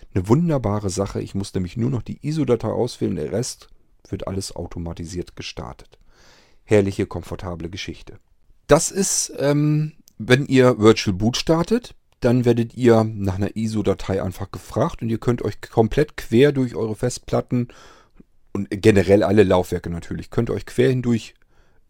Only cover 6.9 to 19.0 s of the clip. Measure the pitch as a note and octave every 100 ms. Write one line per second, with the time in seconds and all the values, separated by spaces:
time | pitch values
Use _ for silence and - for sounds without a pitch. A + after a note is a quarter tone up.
6.9 | G2+ F#2+ F2+ E2+ F2 F#2 E2 E2+ F#2 -
7.9 | D#2+ - - _ _ _ _ - D3 -
8.9 | F#3 G3 - - - C#3 D3 D3+ D3+ D#3
9.9 | - _ - G#2+ B2+ - B2+ B2+ B2 G#2+
10.9 | A2 - F#2+ G#2+ B2+ - D#3+ E3+ A#3 -
11.9 | - _ _ B2 B2 A#2+ A#2+ A#2 - B2
12.9 | A2+ A2 G#2+ G2 F#2+ G2+ - A2 A2 G2+
13.9 | F#2+ - F#2+ F#2+ - F#2+ - - - D3
14.9 | - A#2 A2+ - B2 - - - - A2+
15.9 | - D3+ - - A2 C#3+ C3+ B2+ - A2
16.9 | G#2+ B2 - - A#2+ - B2 A#2+ - -
17.9 | - _ - - _ _ G2 G2+ G2+ A2
18.9 | G2+